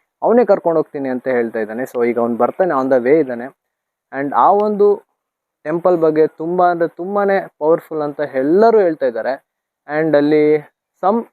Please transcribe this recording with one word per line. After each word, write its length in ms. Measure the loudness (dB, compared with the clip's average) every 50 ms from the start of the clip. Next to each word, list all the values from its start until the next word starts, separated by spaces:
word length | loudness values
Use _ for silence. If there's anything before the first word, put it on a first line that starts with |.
| _ _ _ -4
ಅವನೇ 240 | 0 2 2 2 4
ಕರ್ಕೊಂಡು 340 | 2 0 0 0 0 0 0
ಹೋಗ್ತೀನಿ 300 | -2 _ -6 -8 -6 -6
ಅಂತ 180 | -6 -6 -4
ಹೇಳ್ತಾ 320 | -2 -2 -2 -2 -2 -4 -6
ಇದ್ದಾನೆ. 240 | -6 -6 -6 -8 -8
So, 220 | -6 -4 -2 0
ಈಗ 140 | 0 0 0
ಅವ್ನು 180 | -2 -2 0
ಬರ್ತಾನೆ, 360 | 0 -2 -2 0 -2 -2 -2 -2
on 160 | -2 0 0
the 140 | 0 0 2
way 160 | 2 2 2
ಇದ್ದಾನೆ. 260 | 2 -2 -6 -10 -12 -14 -16 _ _ _ _ _ _ _ _ _ _ -14 -10 -8
And 140 | -6 -2 0
ಆ 160 | 2 4 4
ಒಂದು 520 | 4 2 0 -2 0 2 2 2 2 -2 -6 _ _ _ _ _ _ _ _ _ _ _ -10
ಟೆಂಪಲ್ 340 | -8 -6 -2 0 0 2
ಬಗ್ಗೆ 300 | 2 2 2 2 2 0
ತುಂಬಾ 440 | 0 _ -6 -8 -4 0 2 2 2
ಅಂದ್ರೆ 180 | 2 0 -2 -4
ತುಂಬಾನೇ 580 | _ -8 -10 -6 -4 -2 0 0 0 -2 -4 -6 _ -4
ಪವರ್‌ಫುಲ್ 420 | 0 0 0 0 -2 -6 -8 -6
ಅಂತ 180 | -6 -6 -6 -6
ಎಲ್ಲರೂ 600 | -8 -6 -4 -2 0 2 2 4 4 4 4 4
ಹೇಳ್ತಾ 260 | 2 0 -2 -2 -4
ಇದ್ದಾರೆ. 400 | -4 -4 -4 -4 -6 -6 -8 _ _ _ _ _ _ _ _ _ -6 -4 -2
And 180 | 0 2 2
ಅಲ್ಲಿ 400 | 2 2 4 2 4 4 4 2 0 -2 -8 _ _ _ _ _ -4 -2
some 220 | 0 0 -2 -4 -8